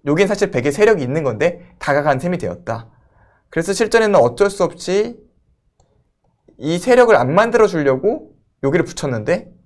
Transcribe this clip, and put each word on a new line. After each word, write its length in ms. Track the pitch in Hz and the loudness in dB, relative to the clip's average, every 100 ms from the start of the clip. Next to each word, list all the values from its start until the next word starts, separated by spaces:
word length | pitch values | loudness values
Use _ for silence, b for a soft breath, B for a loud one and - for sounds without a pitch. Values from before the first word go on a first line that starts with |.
여긴 220 | 139 156 196 | -2 0 0
사실 220 | 202 190 | 0 -2
백의 220 | 127 120 | 0 -2
세력이 320 | 147 214 202 | 2 2 2
있는 200 | 123 151 | -2 -2
건데 460 | 139 104 165 - - _ | -4 0 -2 -2 -18 _
다가간 420 | - 143 147 131 | -2 0 0 0
셈이 180 | 175 180 | -2 -4
되었다. 520 | 101 87 - 107 - _ _ _ _ _ _ | -6 -8 -10 -10 -12 _ _ _ _ _ _
그래서 240 | 160 170 | -6 -4
실전에는 440 | 185 220 226 220 190 | -2 2 2 4 4
어쩔 320 | 120 - 202 | 4 2 0
수 140 | 196 | 2
없이 540 | 175 - - 190 233 240 _ _ _ _ _ _ _ _ _ _ _ _ _ _ | -4 -4 -4 -2 -2 -8 _ _ _ _ _ _ _ _ _ _ _ _ _ _
이 220 | 139 175 | -4 -4
세력을 340 | 254 254 233 | 0 2 4
안 220 | 202 127 | 4 2
만들어 320 | 170 233 233 214 | 0 2 2 2
주려고 640 | 170 139 131 190 311 - _ _ _ | 2 0 0 -2 -4 -10 _ _ _
여기를 220 | 139 165 | -2 -2
붙였는데 680 | 165 - 147 117 107 175 - - | -2 -6 -6 -6 -2 -4 -4 -20